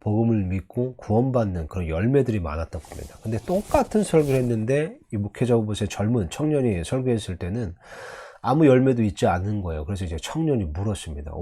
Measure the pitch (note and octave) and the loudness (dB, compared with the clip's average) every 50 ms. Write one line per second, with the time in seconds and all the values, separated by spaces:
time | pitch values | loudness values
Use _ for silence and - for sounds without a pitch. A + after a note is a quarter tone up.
0 | - G#2+ G#2 A2 A#2+ A#2 A2+ G#2+ F#2+ F2+ F#2 F#2+ - - - B2 B2 B2+ B2 - | -2 0 2 2 4 4 2 2 2 0 -2 -4 -6 -4 -4 -4 -4 -4 -6 -8
1 | - - G#2+ A2+ B2+ C3+ B2 B2 A2+ G2+ F2 F2 D#2+ D#2 - F2+ E2 D#2 D#2+ E2 | -4 0 2 2 2 2 2 0 0 0 -2 -4 -6 -6 -4 -4 -4 -2 -2 0
2 | G2+ B2 C#3 C#3+ C3 B2 G#2+ G#2 F2 D2+ D2+ D#2+ E2 - - E2 - - - - | 2 4 4 4 2 2 0 -2 -4 -4 -6 -6 -8 -8 -10 -12 -14 -14 -14 -14
3 | - - - - - A2 A2 A#2 - - F3+ G3+ G#3 - - D4+ B3 - - G#3+ | -14 -14 -16 -12 -8 -6 -6 -4 -2 -2 -2 -2 0 0 2 0 2 2 0 0
4 | G3 - - D#3+ D3+ C#3 C3+ C3+ B2+ A#2+ A#2 A2 A2 A#2 C3+ D3 D#3 F#3 B3 - | 0 2 4 2 4 4 2 2 2 0 0 0 0 0 0 0 0 -2 -6 -12
5 | - _ - G2+ G2+ G2+ - - B2+ A#2 A#2+ A#2 A2 G#2 G#2 - G#2+ F#2+ - - | -12 _ -4 -4 -4 -4 -4 -2 2 2 4 2 2 0 -2 -2 -4 -4 -2 -2
6 | G#2 A2 B2 A#2+ F#2 E2 - - D3+ D3+ D3+ C#3+ B2+ A#2 G2 E2+ E2+ - B2+ C3 | 0 0 0 0 0 -2 -4 -2 -2 0 2 2 2 2 0 0 -2 -2 -2 -2
7 | B2+ B2+ A#2 G#2+ - - F2+ - - F2 G2+ A#2+ A#2 E2+ E2+ - - - - - | 0 0 0 0 -2 -4 -6 -6 -4 -4 -4 -4 -4 -6 -8 -12 -18 -20 -18 -18
8 | - - - - - - - - - A#2 C3+ D#3+ D#3+ C#3 B2+ B2+ C3 C3+ C3 A#2+ | -16 -16 -16 -18 -18 -20 -16 -6 -2 0 4 6 8 8 8 8 6 6 4 4
9 | A2 G#2 - - B2 G#2+ - F#2 F#2+ G#2 G#2+ G#2 F#2+ E2+ D#2+ D#2 D2+ G2+ G2+ F2 | 2 0 2 2 2 2 2 0 0 -2 -2 -2 -4 -4 -4 -4 -4 -4 -4 -4
10 | F#2+ E2 E2+ D#2 - - - D#3 E3 D#3 C#3 A2+ F#2+ D#2 D2+ F2 G2+ A2 G2+ - | -4 -6 -6 -8 -8 -6 -4 -2 0 0 0 0 -2 -2 -4 -4 -4 -4 -4 -4
11 | - D#2+ D2 D2+ D2+ D#2 D#2 D#2+ | -8 -10 -10 -10 -10 -10 -8 -4